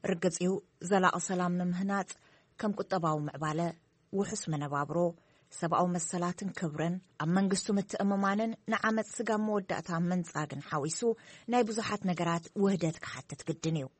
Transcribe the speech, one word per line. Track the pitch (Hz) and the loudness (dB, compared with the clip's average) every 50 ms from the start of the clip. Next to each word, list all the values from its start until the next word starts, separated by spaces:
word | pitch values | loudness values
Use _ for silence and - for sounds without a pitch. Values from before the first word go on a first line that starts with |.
| - | 2
ርግጽ | 196 185 170 - 180 165 | 0 0 2 2 0 0
እዩ | - 180 180 190 202 - _ _ _ - | 2 0 0 0 0 -4 _ _ _ -2
ዘላቒ | 175 202 190 185 180 - 175 | 2 4 6 6 4 2 2
ሰላም | - - 190 180 180 175 175 | -4 -2 0 0 0 2 0
ንምህናጽ | 180 180 180 175 175 196 196 196 202 185 - - _ _ - _ _ _ _ _ - | 0 0 0 0 0 0 0 0 -2 -2 -4 -10 _ _ -20 _ _ _ _ _ -4
ከም | - 214 202 | -2 -2 -2
ቁጠባዊ | - 202 - 190 185 165 160 156 151 | -2 -2 -2 0 0 2 2 0 0
ምዕባለ፣ | 151 147 - 143 156 151 151 160 170 170 170 - _ _ _ _ _ _ - | -2 -4 -6 -4 -4 -2 0 0 -2 -2 -2 -8 _ _ _ _ _ _ -2
ውሑስ | 196 202 196 220 208 - | -2 -2 -2 -4 -6 -4
መነባብሮ፣ | - 156 147 147 143 143 143 147 143 156 170 175 170 165 - _ _ _ _ _ _ | -2 -2 -2 -2 -2 0 -2 -2 0 2 2 2 2 0 -4 _ _ _ _ _ _
ሰብኣዊ | - - - 165 160 123 180 180 | -8 -4 -2 0 2 2 2 2
መሰላትን | 175 175 - - - 175 175 175 180 - 202 190 | 2 -2 -2 -2 -2 -2 -2 -2 -2 -4 -6 -6
ክብርን | - - 185 156 147 156 156 170 180 185 - _ _ | -4 -2 -4 -4 -2 0 0 0 0 -2 -6 _ _
ኣብ | _ 151 160 | _ 0 2
መንግስቱ | 175 190 196 190 196 196 - - 202 | 4 4 4 2 2 0 0 0 0
ምትእምማንን | 202 196 - - - 202 196 196 196 196 196 196 208 226 226 226 - _ | 0 0 -2 -2 0 0 2 2 2 2 2 2 2 0 -2 -4 -6 _
ንዓመፅ | - 220 202 - 220 220 220 214 - | -2 -2 0 2 2 2 0 -2 -4
ስጋ | - - 226 202 220 214 | -4 -6 -2 0 0 0
መወዳእታ | 214 214 208 208 190 - 175 - 165 - 175 165 | 2 2 0 0 0 -2 -6 -6 -4 -4 -2 0
ምንጻግን | 175 175 185 180 170 - - 151 151 147 - 139 143 | 2 2 2 0 -2 -2 -4 -4 -4 -4 -4 -10 -8
ሓዊሱ | - - 151 135 156 165 - 240 233 226 - - - - - - | -4 -2 -2 0 -2 -2 0 0 0 0 0 -6 -20 -20 -14 -4
ናይ | - 240 247 247 | 0 2 2 2
ብዙሓት | 214 220 220 214 - 208 202 - | 2 0 -2 -2 -2 -2 0 0
ነገራት | 185 175 170 175 165 170 170 165 - _ | 0 0 2 2 2 2 0 -2 -6 _
ውህደት | 214 196 196 196 170 180 160 160 - | 2 4 4 4 4 2 0 0 -2
ክሓትት | - - - 131 - _ - - - | -8 -10 -10 -10 -10 _ -12 -10 -4
ግድን | - 156 - - 160 165 | -6 -4 -2 0 0 0
እዩ። | 156 135 131 _ _ | 0 -2 -4 _ _